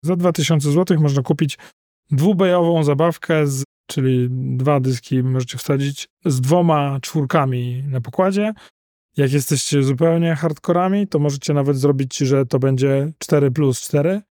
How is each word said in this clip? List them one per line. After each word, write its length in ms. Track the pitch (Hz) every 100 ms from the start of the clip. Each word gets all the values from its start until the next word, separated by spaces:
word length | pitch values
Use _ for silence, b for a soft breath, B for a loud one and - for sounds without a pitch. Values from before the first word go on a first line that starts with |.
Za 120 | 151 180
dwa 160 | 180
tysiące 380 | 170 147 160 143
złotych 300 | 147 180 165
można 220 | 147 139
kupić 360 | 131 143 151 - B _ _ _ _
dwubejową 760 | 139 170 190 190 180 170 165
zabawkę, 600 | 147 139 165 160 - 160 147
z, 180 | 135 139 _ _
czyli 420 | - 131 127 123
dwa 500 | 127 131 127 131 143
dyski 420 | 131 123 - 131
możecie 360 | 127 131 123 123
wsadzić 500 | - 139 139 143 - _
z 160 | 180 131
dwoma 580 | 127 175 170 151 143 139
czwórkami 800 | - 160 139 165 135 127 123 123 139
na 120 | 131
pokładzie. 540 | 120 - 185 196 214 214 B _ _ _ _ -
Jak 160 | 139
jesteście 500 | 143 131 139 - 143
zupełnie 520 | 135 135 165 170 170 156
hardkorami, 720 | 160 151 - 175 185 196 202
to 100 | 151
możecie 360 | 147 139 -
nawet 220 | 143 139 139
zrobić, 400 | 143 135 131 -
że 280 | 135 139 131
to 120 | 135
będzie 540 | 135 131 139 135 143 160
cztery 320 | - 151 143
plus 300 | 127 143 127
cztery 400 | - 147 151 196 -